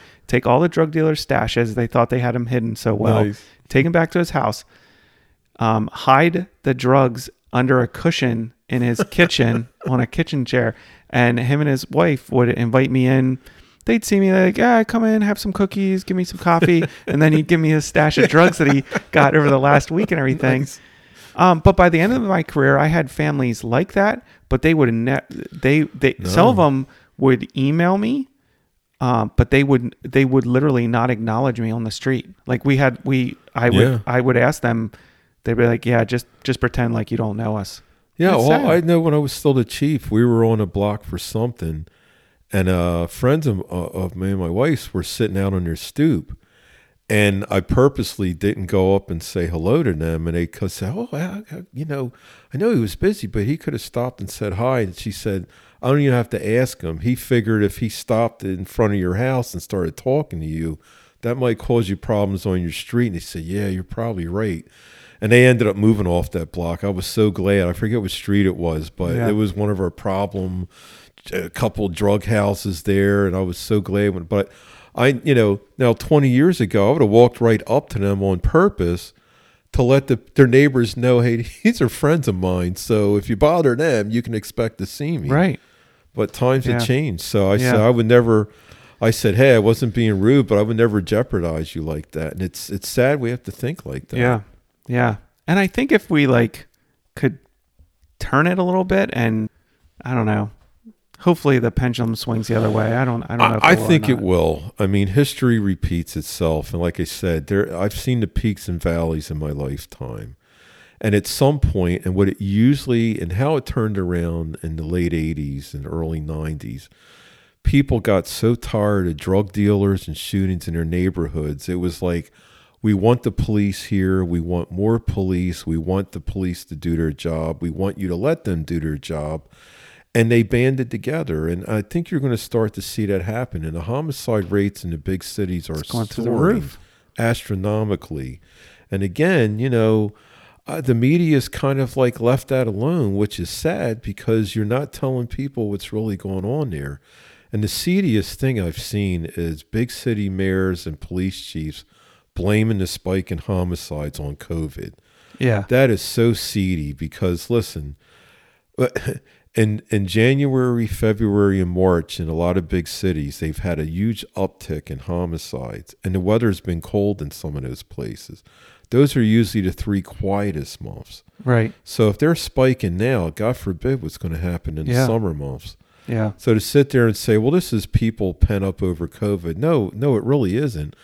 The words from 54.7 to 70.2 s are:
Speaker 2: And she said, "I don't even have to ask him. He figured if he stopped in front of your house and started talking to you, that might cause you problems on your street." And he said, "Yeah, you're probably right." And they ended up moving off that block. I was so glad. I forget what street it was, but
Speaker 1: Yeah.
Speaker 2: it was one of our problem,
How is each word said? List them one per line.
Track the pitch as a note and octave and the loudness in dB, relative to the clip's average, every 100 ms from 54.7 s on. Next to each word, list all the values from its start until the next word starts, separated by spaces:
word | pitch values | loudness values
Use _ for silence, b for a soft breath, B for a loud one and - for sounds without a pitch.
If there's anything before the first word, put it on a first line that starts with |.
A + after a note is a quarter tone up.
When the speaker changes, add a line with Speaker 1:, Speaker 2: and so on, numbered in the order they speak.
| B2+ | 0
Speaker 2:
And | G2+ | -2
she | F2 A2 | -6 -10
said, | G2 A2 F#2+ F2 b b b | -6 -4 -6 -8 b b b
"I | B2 | 0
don't | C#3+ | 2
even | C#3+ | 4
have | B2 A#2 | 2 0
to | G#2 G2+ A#2 | -4 0 0
ask | B2+ - | 0 -4
him. | E2 D#2 | -8 -4
He | G#2 | -2
figured | B2 - A#2+ G#2+ A2 | -2 0 0 2 2
if | G2+ - | 0 0
he | A2+ | -6
stopped | - - A2+ A#2 - | -6 -2 0 0 -2
in | G2 F#2 F2+ | -8 -6 -6
front | - G#2+ | 0 0
of | G2+ | 2
your | F2+ | 0
house | F#2 B2+ C3 A#2 | 0 0 -2 -4
and | F2 | -8
started | - G2 E2 - | -6 -4 -4 -4
talking | B2+ C#3+ D3+ E2+ | -2 -2 -2 -8
to | D#2 | -6
you, | D#2+ E2 D2+ b b b b | -6 -6 -8 b b b b
that | A#2 C3 | -6 -2
might | B2 A2+ | -2 -2
cause | - A#2 G2 | 0 0 0
you | G2 | -4
problems | - G#2+ G2+ G2 | -2 0 0 -2
on | G2+ F#2 | -2 -2
your | E2+ | -2
street." | - - A#2+ A#2+ | -6 -4 0 0
And | F2 | -2
he | |
said, | - F2 | -10 -12
"Yeah, | E2 G2 G2+ | -8 -4 -4
you're | F#2 | -4
probably | F2 - A2+ G2 E2 | -6 -8 -6 -6 -6
right." | F#2+ A2 E2 - b b b b b | -4 -4 -4 -10 b b b b b
And | G#2+ | 4
they | A#2+ B2+ | 8 8
ended | A#2 G#2+ | 6 2
up | G2 | 2
moving | G#2+ G#2 F2+ | 4 4 2
off | F2 - | 0 -2
that | F#2 D#2 | -6 -6
block. | - E2+ E2+ | -6 -4 -4
I | G2+ | -4
was | F#2 - | -4 -4
so | - G#2+ | 2 2
glad. | F#2+ F#2 G2+ F2 | 2 2 2 2
I | |
forget | F2+ A2 A#2 | 0 -2 -2
what | F#2+ | -2
street | - - G2+ F#2+ | -6 0 2 2
it | E2+ | 2
was, | E2+ D#2+ D#2+ | -2 -2 -6
but | - F2 F2 | -6 -4 0
Speaker 1:
Yeah. | A#2 | 0
Speaker 2:
it | |
was | G#2 G#2+ | 0 0
one | F2+ G#2 | -2 -2
of | G2 | -2
our | F2+ | -4
problem, | - G#2 F#2+ | -4 -4 -2